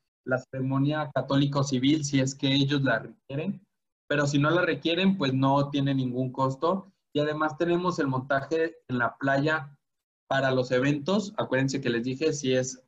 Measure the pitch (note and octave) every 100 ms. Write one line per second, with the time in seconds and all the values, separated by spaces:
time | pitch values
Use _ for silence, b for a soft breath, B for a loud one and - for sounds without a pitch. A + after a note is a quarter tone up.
0 | _ _ B2+ B2+ - C3+ C3 C3+ C#3+ D3+
1 | D3 C3 B2+ C#3 C#3+ C#3+ C3+ B2+ C3+ D#3
2 | C#3+ C#3 C3+ - C#3 C#3 C#3 C#3+ C3+ A2
3 | A#2 - - C#3 F#3 G3 - _ _ _
4 | - D3 C#3+ C#3+ D3+ F3 E3+ D3+ D#3+ E3+
5 | F#3+ F#3 C3+ C3 C3+ C#3 C#3+ C#3+ C#3 C3+
6 | B2+ B2 B2+ C3+ C3 C3+ E3 F#3+ - _
7 | _ C#3+ D3+ D3+ D#3 D3 E3+ F3 F3+ E3+
8 | C#3 B2+ C3 C#3 - E3 E3 - - B2
9 | A#2 - C#3 C#3 D3+ D#3 C#3 - _ _
10 | _ _ _ C3+ C3+ C3 B2 B2+ C#3 D3
11 | C#3+ G#3 G3 - A#2 C3 C3+ C3+ B2+ A#2
12 | B2 C3 D#3 C#3+ C3 B2+ B2+ -